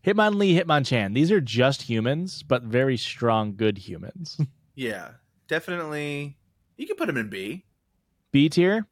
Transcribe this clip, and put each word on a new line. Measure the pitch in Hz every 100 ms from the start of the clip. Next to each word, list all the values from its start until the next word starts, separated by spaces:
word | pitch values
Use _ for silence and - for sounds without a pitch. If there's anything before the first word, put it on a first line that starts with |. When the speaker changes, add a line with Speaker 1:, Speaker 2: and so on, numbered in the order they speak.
Speaker 1:
Hitmonlee, | - 208 214 202 202 175
Hitmonchan. | 170 147 131 123 98
These | 117 160
are | 208
just | 123 113 127 139
humans, | - 113 117 151 185 -
but | 147 127
very | 117 120 135 120
strong, | - - 117 110 107 98
good | 110 95
humans. | 98 82 90 95 - -
<laughs> | 139 _ _ 139
Speaker 2:
Yeah, | 120 98 80 - _ _ -
definitely. | 160 175 175 156 151 147 143 143 139 _ _ _ -
You | 330
can | 392
put | 311
'em | 135
in | 107
B. | 98 101 170 _ _ _ _ _ _ _
Speaker 1:
B | 139 156
tier? | 170 180 220 214